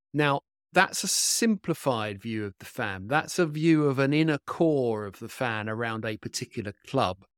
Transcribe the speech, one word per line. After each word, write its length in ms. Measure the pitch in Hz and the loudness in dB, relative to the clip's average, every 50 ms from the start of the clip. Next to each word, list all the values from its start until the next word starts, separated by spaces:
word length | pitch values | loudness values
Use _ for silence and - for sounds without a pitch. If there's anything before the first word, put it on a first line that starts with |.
| _ _ - | _ _ 0
Now, 280 | 143 147 143 139 135 _ _ _ _ _ _ - | 2 2 2 2 0 _ _ _ _ _ _ 2
that's 320 | 180 190 - - - - | 2 2 2 2 -4 -2
a 20 | |
simplified 1120 | 185 - - - - - - 233 226 214 - - - 160 - - 139 123 110 107 107 104 98 | -2 0 0 0 0 0 2 2 2 2 0 -2 -4 -4 -2 -2 -2 -2 -2 -2 -4 -6 -8
view 220 | - 117 110 107 104 | -8 -6 -4 -4 -4
of 100 | 101 95 - | -6 -8 -12
the 60 | - | -18
fan. 420 | - - 127 117 104 95 95 95 | -14 -8 -6 -6 -6 -6 -6 -4
That's 320 | 107 139 156 170 160 - - | -2 -2 -2 -2 -2 0 0
a 60 | 175 | 0
view 400 | 156 147 156 160 165 160 151 151 | 0 0 2 4 6 6 6 4
of 140 | 143 131 135 | 2 2 2
an 140 | 135 135 147 | 2 2 4
inner 260 | 151 160 160 147 139 - | 4 4 2 2 -2 -4
core 600 | - - - 175 160 151 135 123 117 110 107 104 | -4 0 2 4 4 4 2 2 0 0 -2 -4
of 140 | 101 95 - | -8 -10 -12
the 100 | 113 107 | -14 -12
fan 400 | - - 131 120 110 107 104 110 | -6 -4 -4 -2 -2 -4 -4 -4
around 340 | 110 113 120 113 113 110 107 | -4 -4 -4 -4 -4 -4 -4
a 140 | 113 110 | -6 -6
particular 560 | - - 120 - - 123 - - 120 98 104 - _ - | -6 -8 -8 -8 -8 -8 -8 -8 -10 -10 -10 -10 _ -10
club. 340 | - - 135 110 90 95 95 - _ _ | -4 0 0 2 0 0 -4 -12 _ _